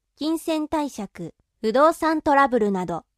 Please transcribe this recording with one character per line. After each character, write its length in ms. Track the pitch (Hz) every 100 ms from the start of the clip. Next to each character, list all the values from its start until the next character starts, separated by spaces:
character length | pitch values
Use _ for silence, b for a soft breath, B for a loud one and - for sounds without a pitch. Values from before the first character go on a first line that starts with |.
| _ _
金 220 | 294 320
銭 300 | - 311 302
貸 280 | 320 294 -
借、 380 | 202 - 170 _ _ _
不 120 | 220
動 200 | 220 302
産 280 | 330 311 320
ト 140 | 311 277
ラ 120 | 277
ブ 120 | 240
ル 120 | 208
な 140 | 190 180
ど、 200 | 165 -